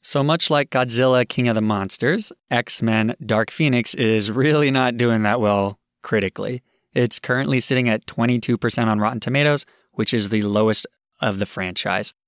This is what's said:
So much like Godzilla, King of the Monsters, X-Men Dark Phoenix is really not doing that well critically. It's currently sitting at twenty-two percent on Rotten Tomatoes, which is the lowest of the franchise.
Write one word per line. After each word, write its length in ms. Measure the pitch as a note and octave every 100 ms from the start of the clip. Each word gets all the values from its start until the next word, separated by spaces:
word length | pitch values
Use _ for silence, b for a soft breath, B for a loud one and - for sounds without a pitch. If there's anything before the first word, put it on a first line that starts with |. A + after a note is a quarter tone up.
So 220 | - C#3+
much 260 | C#3 E3 -
like 220 | D3 C#3+
Godzilla, 580 | C3 B2+ A#2 C3 B2+ A#2+
King 180 | - A#2+
of 60 |
the 80 | A2
Monsters, 680 | G#2+ G#2 G2 - A#2+ G3 G#3 - _
X-Men 640 | B2 - - A2+ A2 A2 B2
Dark 280 | A2 A2 A2
Phoenix 420 | - D#3 B2 A#2
is 380 | - A2+ A2 G#2
really 400 | A2+ C#3+ D3+ D3
not 260 | C3+ B2+ A#2+
doing 240 | A#2+ A2+
that 180 | G#2+ A#2+
well 380 | G#2 G2+ G2 G2+ _ _
critically. 640 | - A2 G2 - G2 B2 _ _ _ -
It's 240 | A#2+ -
currently 400 | - B2+ C#3+ C3
sitting 280 | - B2+ B2
at 200 | A2 -
twenty-two 500 | - A#2 B2 - A#2
percent 320 | A#2 A#2 A2+
on 100 | G#2+
Rotten 200 | G#2 B2
Tomatoes, 480 | B2+ C3+ D3 C#3+ - b b
which 200 | - A2
is 180 | A#2+ G2+
the 120 | G#2+
lowest 460 | G#2 G#2 A2 G#2+ - _ _ _
of 180 | A#2+ G2
the 80 | G2+
franchise. 680 | - F#2 F#2 G2+ G2 G#2+ -